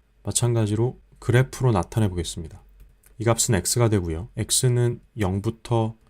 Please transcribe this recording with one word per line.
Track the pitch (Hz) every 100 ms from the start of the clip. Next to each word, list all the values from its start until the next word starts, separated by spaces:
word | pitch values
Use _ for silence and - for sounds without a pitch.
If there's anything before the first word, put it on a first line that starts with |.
| _ _
마찬가지로 | - - 120 117 104 107 123 - _ -
그래프로 | - 123 131 - 127
나타내 | 101 - 113 104
보겠습니다. | 90 82 - 80 - - - - _ _ -
이 |
값은 | 113 113 - 98
X가 | - 123 113
되고요. | 104 85 78 117 -
X는 | 104 - 127 120 120 117 - 117
영부터 | 92 98 110 113 - 117 113 -